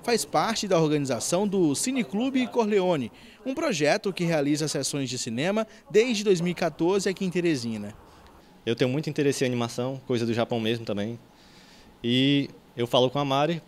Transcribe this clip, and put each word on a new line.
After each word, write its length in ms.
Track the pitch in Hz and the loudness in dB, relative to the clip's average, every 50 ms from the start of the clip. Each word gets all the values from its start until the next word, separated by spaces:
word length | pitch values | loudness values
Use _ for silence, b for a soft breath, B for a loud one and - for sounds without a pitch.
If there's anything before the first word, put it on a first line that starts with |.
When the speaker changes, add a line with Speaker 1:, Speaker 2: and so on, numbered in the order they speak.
| B | B
Speaker 1:
faz 200 | 233 240 214 - | -2 0 -2 0
parte 460 | - - 156 170 214 220 - 226 190 | 0 0 0 0 0 -2 -2 0 2
da 100 | 185 165 | 2 4
organização 680 | 160 151 151 147 143 131 127 110 - - 175 180 214 | 4 4 2 0 0 -2 -4 -4 -2 0 0 0 0
do 300 | 208 190 196 175 151 139 | 2 2 2 2 2 2
Cineclube 720 | - - 254 269 262 208 - - 208 247 269 262 262 247 | 0 -2 -2 -2 -2 -2 -2 -2 -2 -2 0 0 0 0
Corleone, 640 | 233 - 247 220 208 214 196 180 185 175 143 120 104 - B B B B B B | 0 0 0 2 2 2 2 4 2 2 0 -2 -4 -8 B B B B B B
um 80 | 254 269 | -8 -4
projeto 600 | 311 339 294 202 147 151 143 175 220 - 202 170 | -2 -2 -2 0 2 2 2 2 2 0 -4 -4
que 100 | - 175 | -2 -2
realiza 460 | 170 165 151 143 143 151 147 156 143 | 0 0 2 2 2 0 0 -2 -4
sessões 400 | - 147 131 - - 143 135 120 | -4 -4 -4 -4 -4 -4 -4 -4
de 80 | 127 | -4
cinema 500 | 123 - 123 113 120 151 185 208 220 220 B B B B B | -6 -6 -6 -4 -2 -2 0 0 -2 -4 B B B B B
desde 320 | 160 208 233 262 226 202 208 | 4 4 4 4 2 0 2
dois 160 | 214 190 165 | 2 2 2
mil 140 | 170 180 170 | 2 -2 -2
e 20 | |
quatorze 540 | - 185 165 147 - 165 175 196 202 180 202 | 0 -2 -2 -2 0 0 2 2 2 0 -2
aqui 160 | 185 - 196 | -4 -2 -4
em 40 | 180 | -2
Teresina. 640 | - 180 170 170 156 127 117 117 113 107 104 104 - - - B B B B B B B B B B - - | -2 0 0 0 0 0 -2 -4 -6 -6 -8 -10 -14 -16 -20 B B B B B B B B B B -8 -4
Speaker 2:
Eu 80 | 117 113 | -2 0
tenho 160 | - 139 127 | 2 2 0
muito 200 | 127 151 151 156 | 0 -2 -4 -4
interesse 340 | 143 - 143 143 131 - 139 | -2 0 0 2 2 2 0
em 40 | |
animação, 520 | 123 123 120 117 117 - - 123 131 139 131 - | 0 0 -2 -2 -4 -4 -4 -4 -4 -6 -6 -4
coisa 180 | - 127 113 117 | -2 0 0 0
do 80 | 113 110 | 0 0
Japão 280 | 117 113 - 120 117 | 0 0 0 0 -2
mesmo 240 | 110 110 120 113 113 | 0 -2 -2 -2 -4
também. 340 | 110 104 101 101 113 117 117 - - B B B B B B B B B B B B B - | -6 -4 -4 -4 -6 -8 -10 -14 -20 B B B B B B B B B B B B B -6
E 480 | - 120 123 127 135 139 143 139 135 - - - - - - | -2 0 2 4 4 4 2 2 0 -4 -8 -18 -20 -12 -6
eu 140 | 120 120 | -4 -2
falo 220 | 117 - 123 127 131 | 2 4 4 4 4
com 100 | - 143 | 2 0
a 60 | 143 | 0
Mari, 360 | 139 135 139 147 156 170 156 - | 0 0 0 0 0 -2 -4 -8